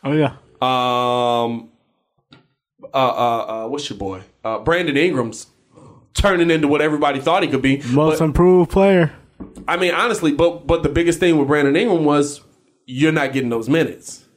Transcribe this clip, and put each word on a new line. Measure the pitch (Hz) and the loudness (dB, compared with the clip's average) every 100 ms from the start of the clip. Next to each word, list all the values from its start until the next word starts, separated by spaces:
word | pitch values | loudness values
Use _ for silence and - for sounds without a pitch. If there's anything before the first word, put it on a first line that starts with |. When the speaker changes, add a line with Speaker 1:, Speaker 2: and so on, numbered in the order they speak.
Speaker 1:
Oh, | 135 | -2
yeah. | 151 143 - _ _ | 0 0 -4 _ _
Speaker 2:
Um, | 127 127 123 123 123 123 120 120 117 117 117 _ _ _ _ _ _ - _ _ _ _ - | -2 0 0 0 0 0 0 0 -2 -6 -12 _ _ _ _ _ _ -20 _ _ _ _ -8
uh, | 139 | -2
uh, | 131 - 120 117 107 110 113 | -2 0 -2 -2 -4 -8 -8
uh, | |
what's | 143 139 | -8 -10
your | 104 | -10
boy? | 98 92 - _ | -10 -10 -16 _
Uh, | 110 110 | -8 -6
Brandon | 98 170 170 139 | -2 -2 0 0
Ingram's | 175 143 117 - - _ _ _ - - _ | 0 -2 -6 -8 -20 _ _ _ -20 -20 _
turning | - 202 185 170 | -2 0 2 2
into | 160 147 | 2 2
what | 147 | 2
everybody | 151 151 147 139 | 0 0 0 0
thought | 143 180 | 0 0
he | 165 | 0
could | 135 | 0
be. | 135 135 135 | 0 -2 0
Speaker 1:
Most | 131 156 156 | 2 2 2
Speaker 2:
But | 160 | 0
Speaker 1:
improved | 139 175 180 170 | 4 4 6 4
player. | - 196 190 160 - _ _ - - - | 2 4 4 2 -2 _ _ -20 -14 -6
Speaker 2:
I | 170 | -2
mean, | 180 | 0
honestly, | 156 226 226 160 | 0 -2 0 -2
but, | 143 170 165 139 | 2 0 0 -2
but | 165 | -2
the | 151 | 0
biggest | 156 170 160 | 0 0 2
thing | 180 160 | 2 2
with | 139 | 2
Brandon | 147 143 147 | 2 2 2
Ingram | 233 175 151 | 2 2 2
was | 147 143 - _ _ _ _ _ | 2 0 -4 _ _ _ _ _
you're | 127 147 | 0 0
not | 156 139 | 2 -2
getting | 131 123 | -2 -2
those | 117 113 | -4 0
minutes. | 156 151 - - - _ | 0 0 -4 -18 -20 _